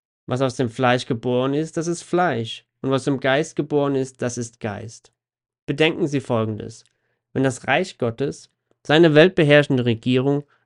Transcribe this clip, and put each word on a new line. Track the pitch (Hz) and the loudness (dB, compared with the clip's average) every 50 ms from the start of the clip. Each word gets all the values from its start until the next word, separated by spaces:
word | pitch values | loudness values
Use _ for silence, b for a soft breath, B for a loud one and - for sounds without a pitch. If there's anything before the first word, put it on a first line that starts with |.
| _ _ _ _ _ | _ _ _ _ _
„Was | - 127 123 | -6 -4 -2
aus | 135 131 123 | -2 -2 -2
dem | - 135 117 | -2 -4 -4
Fleisch | - - 131 123 123 127 - | -2 0 0 2 2 0 0
geboren | - 139 117 117 127 123 123 127 135 139 | -4 -6 -4 -4 -2 -2 -2 -2 -2 -2
ist, | 147 156 160 - | -2 -4 -4 -6
das | 170 156 175 | -6 -6 -4
ist | 170 - - | -6 -8 -6
Fleisch, | - - 180 180 170 131 117 117 113 - - _ _ _ _ | -4 -2 0 0 0 -2 -4 -6 -8 -10 -16 _ _ _ _
und | - 131 | -6 -2
was | 135 131 131 | -2 -2 -2
im | 147 139 123 | -2 -4 -2
Geist | - 135 131 143 160 - - | 0 0 0 0 -2 -4 -4
geboren | - 147 147 147 147 143 139 139 | -6 -4 -2 0 0 0 0 -2
ist, | 131 135 131 - - 123 | -2 -4 -6 -8 -8 -8
das | 123 117 123 | -6 -6 -6
ist | 120 117 - - | -10 -10 -12 -10
Geist.“ | - 110 101 104 104 110 - - _ _ _ _ _ _ _ _ _ _ _ _ _ | -10 -10 -10 -10 -12 -16 -18 -20 _ _ _ _ _ _ _ _ _ _ _ _ _
Bedenken | - 143 147 156 160 - - 175 | -6 -2 0 0 0 0 -2 -4
Sie | 147 147 135 | -2 -4 -4
Folgendes. | 120 - 127 113 110 110 107 101 - 113 110 - - _ _ _ _ _ _ _ _ _ - | -4 -2 -2 -2 -2 -2 -6 -8 -10 -14 -16 -18 -20 _ _ _ _ _ _ _ _ _ -4
Wenn | 127 131 | -2 -2
das | 135 120 - - | -2 -2 -4 -2
Reich | - 135 156 185 190 - - | 0 0 0 0 -4 -6 -6
Gottes, | 127 117 113 - 135 151 - - - - _ _ _ _ _ _ _ | -6 -4 -4 -4 -6 -6 -8 -10 -16 -20 _ _ _ _ _ _ _
seine | - 143 156 170 160 147 | 2 4 6 6 8 8
weltbeherrschende | 151 160 185 185 - 156 143 147 147 143 - 143 127 120 | 8 6 6 6 2 4 4 6 4 4 2 0 0 0
Regierung, | 123 113 113 - 127 127 127 127 139 143 143 143 _ _ _ _ | 0 -2 -2 0 0 0 0 0 0 -2 -4 -4 _ _ _ _